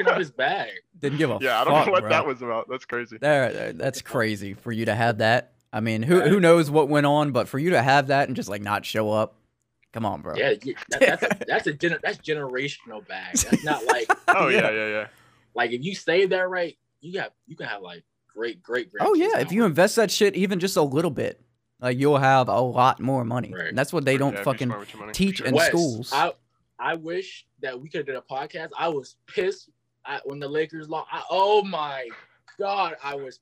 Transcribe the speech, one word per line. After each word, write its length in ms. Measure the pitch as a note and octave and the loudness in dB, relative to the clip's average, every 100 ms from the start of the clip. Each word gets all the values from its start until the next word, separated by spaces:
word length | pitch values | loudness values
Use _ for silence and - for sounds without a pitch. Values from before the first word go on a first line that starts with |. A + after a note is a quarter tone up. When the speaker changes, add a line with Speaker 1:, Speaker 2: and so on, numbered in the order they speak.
| - | 4
Speaker 1:
bugging 20 | |
out 80 | - | 2
his 120 | D#3+ | -2
bag. 400 | - C3+ F#3+ A#2 G2 - F3 | -2 -2 -2 -6 -12 -20 -8
Speaker 2:
Didn't 220 | C#3+ C#3+ | -4 0
give 100 | D3+ | 0
a 80 | G#2 | 0
Speaker 3:
Yeah, 200 | C3 A2+ | 0 2
I 20 | |
don't 100 | C#3 | 4
Speaker 2:
fuck, 120 | D3+ D3 | 4 6
Speaker 3:
know 40 | |
what 80 | F#3 | 2
Speaker 2:
bro. 80 | - | 4
Speaker 3:
that 160 | D#3+ C#3+ | 2 2
was 160 | B2+ | -4
about. 260 | B2 A2+ - | -4 -4 -4
That's 180 | B2+ - | -8 -6
crazy. 320 | A#2+ A#2+ A2 | -6 -6 -2
Speaker 2:
There, 360 | C#3+ C#3+ A#2+ | 2 2 2
there, 200 | G#2 A2 | -2 -6
that's 280 | A2 C3+ - | -4 -6 -6
crazy 540 | - C3 A2 G#2+ G2 G2 | -6 -2 0 -2 -6 -10
for 160 | A#2+ | -8
you 140 | A2+ A2+ | -2 0
to 100 | G#2+ | 2
have 240 | A#2 A2 | 2 2
that. 340 | A2 B2 - _ _ | 4 2 0 _ _
I 80 | A2+ | -4
mean, 220 | A2+ A2 | -2 0
who, 140 | A#2+ F3+ | 2 4
Speaker 1:
Yeah. 100 | D3+ | 6
Speaker 2:
who 120 | G3 | 6
knows 320 | E3+ E3+ D3 | 8 6 6
what 180 | D3+ C#3 | 4 4
went 160 | D3 C#3+ | 4 4
on, 260 | D3 D3 | 4 2
but 160 | B2+ G2+ | 0 -2
for 120 | C3+ | -2
you 100 | E3 | 2
to 120 | E3 | 4
have 240 | B2+ C#3 C3+ | 6 4 4
that 200 | C#3 C#3 | 2 0
and 80 | C3 | -2
just, 140 | D3+ | -6
like, 120 | G2+ | -8
not 220 | G2+ G#2 - | -4 -4 -2
show 260 | A2 G#2+ | -2 0
up, 240 | G#2+ G#2+ _ _ _ _ _ _ | 2 0 _ _ _ _ _ _
come 120 | A2+ A2 | -6 -4
on, 160 | E2+ | -4
bro. 140 | D#2 E2+ | -6 -2
Speaker 1:
Yeah, 180 | C3 G#2+ | -2 -2
you, 120 | C3 - - | -4 -12 -8
that, 100 | B2 | -4
that's 240 | C4 E3 | -2 -2
a, 40 | A#3 | -4
Speaker 2:
<laughs> 200 | G3+ - | -4 -4
Speaker 1:
that's 200 | F3+ F3 | -4 -4
a 60 | |
gener-, 280 | D3 E3+ D#3+ | -4 -4 -4
that's 160 | F#3 G#3 | -6 -8
generational 880 | - D3+ C#3 B2+ C#3+ - - A2+ G#2 | -6 -6 -6 -6 -6 -10 -14 -16 -14
bag. 280 | F#2 - - | -14 -6 -4
That's 260 | - - | -2 -2
not 220 | - - - | -2 -2 0
like 220 | - A4+ G4+ | -2 0 0
Speaker 3:
<laughs> 80 | - | 2
Oh, 200 | D#4 - | 2 2
Speaker 2:
Yeah. 120 | G#3+ | 2
Speaker 3:
yeah, 80 | A2 | 2
yeah, 160 | A2 G#2+ | 0 -2
yeah. 200 | G#2+ G#2 - _ _ _ | -4 -6 -14 _ _ _
Speaker 1:
like, 180 | A#2 A#2+ | -4 -2
if 120 | B2 | -2
you 100 | D#3 G3 | -6 -6
save 360 | - F3 F#3+ | 0 2 2
that 180 | F#3 F#3 | 2 0
right, 280 | F3+ E3+ - _ _ | -2 -6 -8 _ _
you 180 | E3+ F#3 | -12 -8
have, 100 | A#2+ - _ | -8 -12 _
you 100 | D#3 | -12
can 120 | A#2+ | -10
have, 140 | G#2 | -10
like, 200 | F2+ F2 - _ _ | -12 -18 -20 _ _
great, 340 | G#2 A#2 F#2 | -8 -8 -8
great, 280 | - B2 A#2 | -6 -6 -4
great 120 | G#3 G4+ | -2 2
Speaker 2:
Oh, 60 | |
Speaker 1:
kids 180 | F4+ F#4+ | 4 2
Speaker 2:
yeah, 60 | G#4+ | 0
if 100 | E3+ | 0
Speaker 1:
now. 40 | F#3+ | 2
Speaker 2:
you 100 | A3 | 2
invest 300 | C#3+ F#3+ A3+ | 4 4 4
that 120 | G#3 | 2
shit 260 | - G3+ F3+ | 2 2 2
even 240 | G3 G3 | 0 0
just 160 | F#3+ - | 0 2
a 40 | |
little 300 | D3 C3 F3 | 2 2 0
bit, 280 | B2 G#2+ - _ _ _ _ | -2 -6 -6 _ _ _ _
like, 200 | B2 B2+ | -4 2
you'll 180 | C#3 C#3+ | 4 4
have 320 | C3+ C3+ A#2 | 6 6 4
a 100 | G2+ | 2
lot 400 | B2+ B2 B2+ - | 2 4 4 4
more 240 | B2 C3+ | 0 0
money. 300 | A2+ B2 - | -2 -4 -6
Speaker 1:
Right. 140 | F2+ E2 | -8 -4
Speaker 2:
And 100 | B2 | -2
that's 160 | C#3+ | -2
what 100 | E3+ | 0
they 100 | C3+ | 0
Speaker 3:
Right, 60 | C3 | 2
Speaker 2:
don't 140 | C#3 | 0
Speaker 3:
yeah, 60 | G2+ | 0
if 60 | G2+ | -2
you 40 | |
Speaker 2:
fucking 160 | A#2 B2+ | -2 -4
Speaker 3:
smart 100 | G#2 | -6
with 120 | G#2 | -10
your 60 | A2 | -16
money, 100 | G#2 | -10
for 40 | G#2+ | -2
Speaker 2:
teach 200 | F#3+ F#3+ | 0 0
Speaker 3:
sure. 80 | - | 0
Speaker 2:
in 60 | |
Speaker 1:
Wes, 140 | C#3+ D#3+ | 4 4
Speaker 2:
schools. 440 | E3+ E3 A2 B2 | 4 2 -2 -2
Speaker 1:
I, 220 | C#3 E3+ - _ _ _ - | 0 0 -2 _ _ _ -8
I 140 | B2+ E3 | -4 -4
wish 500 | D#3+ F3+ G3 - - _ | -6 -8 -8 -14 -20 _
that 180 | C#3 B2+ | -10 -10
we 100 | D3+ | -10
could 100 | E3+ | -8
have 80 | C#3 | -8
done 80 | C3 | -10
a 60 | - | -8
podcast. 360 | C3+ D3+ E3 D#3+ - | -10 -8 -10 -12 -4
I 100 | E3 | -4
was 300 | D3 B2 - - | -4 -8 -16 -8
pissed 420 | - F#3 G3+ - _ _ _ C3 | -4 -2 -4 -12 _ _ _ -12
at, 200 | C#3 C3+ | -10 -10
when 120 | C#3+ | -10
the 80 | C#3+ | -6
Lakers 400 | D3+ D#3 D#3+ D3+ | -4 -4 -6 -8
lost. 200 | D#3 - | -8 -8
I, 100 | D#3+ - | -10 -4
oh 320 | F3 G3 G#3 | 2 4 4
my 440 | G3 E3+ D3 C3+ A#2+ G#2 - _ _ - | 2 -4 -6 -6 -10 -14 -20 _ _ -6
God, 380 | G3 G3+ E3+ D#3 | -2 0 -2 -4
I 120 | C#3+ C#3+ | -8 -8
was 240 | C3+ B2 | -10 -14